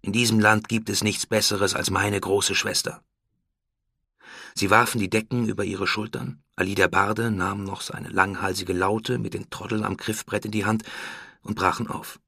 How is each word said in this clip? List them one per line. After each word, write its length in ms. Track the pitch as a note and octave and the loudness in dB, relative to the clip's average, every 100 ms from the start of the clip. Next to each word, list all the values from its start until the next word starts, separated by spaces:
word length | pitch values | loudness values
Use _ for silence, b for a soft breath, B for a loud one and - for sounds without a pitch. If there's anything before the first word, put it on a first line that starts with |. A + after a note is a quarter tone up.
In 120 | - | 0
diesem 260 | G#2 A#2+ A2 | 2 4 6
Land 280 | G#2+ G#2+ G#2+ | 6 6 2
gibt 200 | A2+ A2 | -4 -2
es 120 | - | 0
nichts 240 | G#2+ F#2+ - | 0 0 0
Besseres 480 | G#2+ G2+ G2+ G2 | 2 2 2 0
als 160 | - - | 0 0
meine 300 | F#2+ G2+ G2+ | 0 2 0
große 340 | F#2 G2+ - | 2 2 2
Schwester." 480 | G2 G2+ - - - _ _ _ _ _ _ _ _ _ _ _ _ B B B | 0 0 -2 -4 -8 _ _ _ _ _ _ _ _ _ _ _ _ B B B
Sie 160 | - G2 | -4 4
warfen 300 | G#2+ A#2+ B2 | 6 6 2
die 100 | F#2+ | 0
Decken 380 | A2 A2 B2 A2 | 0 0 -2 -2
über 160 | G2+ | -2
ihre 220 | F#2+ F#2+ G2 | -4 -2 -2
Schultern, 560 | - G#2+ - - - _ - | -2 -4 -6 -8 -10 _ -4
Ali 180 | F#2+ | -2
der 140 | F#2+ F#2 | 4 4
Barde 420 | F2 G2+ G#2+ A2+ | 4 2 2 0
nahm 340 | G2+ F2+ G2+ | 0 -2 -2
noch 160 | G2 F#2+ | -6 -8
seine 280 | - - - | -10 -10 -6
langhalsige 640 | F2+ F#2+ F#2+ F#2+ F#2 F2+ | 2 2 2 -4 -4 -2
Laute 460 | F2+ F#2+ A2 A2 B2 | 0 2 0 -2 -2
mit 160 | G#2+ | -2
den 160 | - - | -6 -10
Troddeln 340 | - G2 G#2+ | -12 -4 -2
am 120 | G#2 F#2+ | -2 -4
Griffbrett 480 | - A2 - G#2+ | -4 -6 -4 -6
in 60 | G#2+ | -2
die 160 | G#2+ G2+ | -2 0
Hand 180 | A2 - B B B B B | 0 -2 B B B B B
und 140 | - G#2+ | -8 0
brachen 320 | F#2 - - | 0 0 -4
auf. 320 | - - - | -6 -10 -18